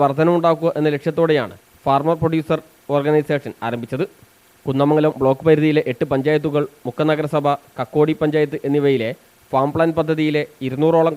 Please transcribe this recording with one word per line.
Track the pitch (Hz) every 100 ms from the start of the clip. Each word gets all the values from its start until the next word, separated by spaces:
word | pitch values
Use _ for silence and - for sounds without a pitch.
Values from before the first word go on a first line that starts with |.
വർധനവുണ്ടാക്കുക | 143 139 165 175 170 160 165 151
എന്ന | 151
ലക്ഷ്യത്തോടെയാണ് | 147 165 156 165 147 110 - _ _
ഫാർമർ | - 139 151 165
പ്രൊഡ്യൂസർ | 160 160 151 160 - _ -
ഓർഗനൈസേഷൻ | 143 143 151 147 147 120 - 113
ആരംഭിച്ചത്. | 120 117 131 190 - _ _ _ _ -
കുന്നമംഗലം | 135 143 156 156 131
ബ്ലോക്ക് | 131 131 160
പരിധിയിലെ | 151 151 151 131
എട്ട് | 123 156
പഞ്ചായത്തുകൾ, | 135 135 151 156 147 143 - 127
മുക്ക | - 156
നഗരസഭ, | 151 147 151 143 143 - -
കക്കോടി | 123 151 151 156
പഞ്ചായത്ത് | 156 151 147 - 139
എന്നിവയിലെ | 143 143 131 113 - _ _ _
ഫാം | 131 139 151
പ്ലാൻ | 165 160
പദ്ധതിയിലെ | 156 160 151 147 147 - 131
ഇരുന്നൂറോളം | 131 156 165 165